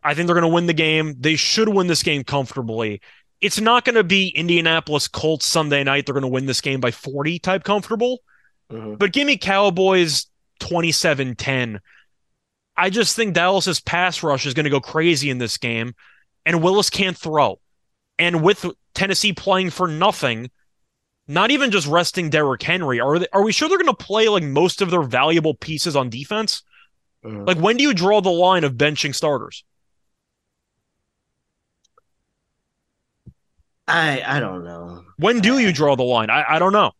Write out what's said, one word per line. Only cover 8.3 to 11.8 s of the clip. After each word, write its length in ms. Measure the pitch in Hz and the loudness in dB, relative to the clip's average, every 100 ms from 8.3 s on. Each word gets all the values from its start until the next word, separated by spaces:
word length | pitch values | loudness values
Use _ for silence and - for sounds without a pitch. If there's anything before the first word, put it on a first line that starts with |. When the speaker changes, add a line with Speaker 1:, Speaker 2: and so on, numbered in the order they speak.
| _ _ _ _ | _ _ _ _
Speaker 2:
Mm-hmm. 240 | 220 214 104 | -14 -12 -2
Speaker 1:
But 160 | 202 | -2
give 160 | 247 285 | 0 0
me 80 | 226 | 0
Cowboys 920 | - 196 202 180 190 185 170 139 - _ _ _ | 0 2 2 4 4 4 2 0 -6 _ _ _
twenty-seven 760 | - 170 170 156 175 139 131 117 | -4 -2 0 0 0 0 -2 -6
ten. 460 | - 131 120 104 | -4 -2 -2 -8